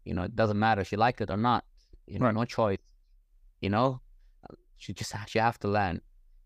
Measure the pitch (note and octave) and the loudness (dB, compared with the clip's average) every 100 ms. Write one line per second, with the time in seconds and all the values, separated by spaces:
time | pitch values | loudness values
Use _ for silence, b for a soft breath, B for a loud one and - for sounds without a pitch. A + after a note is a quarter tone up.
0 | - F2+ F2+ A2+ A2+ G#2 A2 G#2+ F#2 G2+ | -8 -4 -4 0 0 4 4 2 0 0
1 | A#2 B2+ G#2+ G2 A#2 A#2 - _ _ - | 0 0 -4 0 2 0 -2 _ _ -20
2 | - G2 B2 G#2+ A#2+ - A2 F#2+ - _ | -12 0 0 2 -2 0 0 0 -6 _
3 | _ _ _ _ - _ F#2+ G#2 C3 B2+ | _ _ _ _ -20 _ 0 2 2 0
4 | - - - _ - - _ - - G2 | -10 -20 -20 _ -20 -20 _ -18 -14 -10
5 | - G#2 G2+ A2 A2+ - G2+ G#2 G2 E2 | -8 -8 -4 0 2 0 0 2 0 -2
6 | - - - - | -8 -20 -20 -20